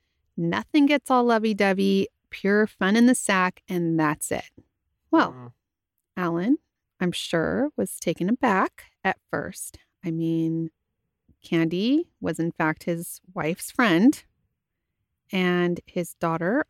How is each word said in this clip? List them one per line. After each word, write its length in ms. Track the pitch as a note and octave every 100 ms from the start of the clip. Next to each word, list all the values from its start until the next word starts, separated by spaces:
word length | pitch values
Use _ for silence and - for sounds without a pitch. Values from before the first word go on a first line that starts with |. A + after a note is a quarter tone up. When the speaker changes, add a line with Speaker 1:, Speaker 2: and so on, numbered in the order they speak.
| _ _ _ -
Speaker 1:
Nothing 500 | E3+ G3 - D#4 C#4+
gets 240 | C#4+ -
all 140 | B3+
lovey-dovey. 840 | A#3+ A3+ A3 G#3 G3+ F#3+ G3 G3 - _ _
Pure 360 | - G3 G#3 G#3+
fun 300 | - F#3+ A3
in 100 | A#3+
the 80 |
sack, 480 | B3 - G3 F#3 - -
and 300 | F3+ E3+ D#3+
that's 320 | D#3 D3+ -
it." 200 | - - _ _ _ _ _ _
Well, 220 | D#4+ B3
Speaker 2:
Mm. 200 | B2+ B2 - _ _ _ _ _ -
Speaker 1:
Alan, 420 | F3 E3+ G3+ D4+ _ _ _ -
I'm 120 | F3+
sure, 580 | - - E3+ D#3+ F#3 D4 -
was 220 | G3 -
taken 300 | - E3 F3+
aback 560 | B3 B3 F#3+ A3 - - _
at 160 | F#3+ - _
first. 480 | E3 - - - - _ _
I 60 | E3+
mean, 600 | E3 E3 E3 D#3+ E3 E3 - _ _ _ _ _ _
Candy 680 | - E3 E3 E3+ A3+ D4 F4 _
was, 180 | F3+ D#3+
in 140 | E3
fact, 320 | - D#3+ D#3
his 360 | - E3+ F3 - _
wife's 360 | F3+ D#3 F3+ -
friend, 520 | - A#3 E3 A#3+ - - _ _ _ _ _ _ _ _ _ _
and 480 | F#3+ F3+ F3+ F3 E3+ -
his 280 | F#3 E3+
daughter 500 | - E3+ E3 F3 C4+